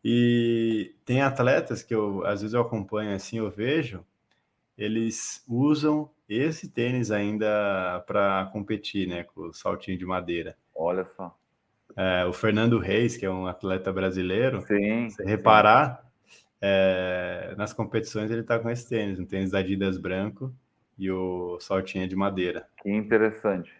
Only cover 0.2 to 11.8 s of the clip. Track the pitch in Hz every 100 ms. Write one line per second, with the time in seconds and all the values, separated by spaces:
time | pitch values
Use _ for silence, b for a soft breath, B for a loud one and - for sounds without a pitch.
0.2 | 120 120 117 117 113 110 95 - - 127
1.2 | 135 135 123 - 165 113 - 110 104 98
2.2 | 87 101 107 120 117 113 95 107 107 98
3.2 | - 113 107 101 120 156 127 92 - _
4.2 | _ _ _ _ _ - 107 110 113 110
5.2 | - - - 117 143 151 151 151 151 _
6.2 | _ 107 151 160 190 - 120 127 107 104
7.2 | 104 107 107 104 101 95 92 90 - 101
8.2 | 101 95 95 107 101 107 - 101 92 87
9.2 | 85 - 85 - 92 90 - 92 90 92
10.2 | 87 85 82 - _ - 82 92 92 -
11.2 | 90 _ _ _ _ _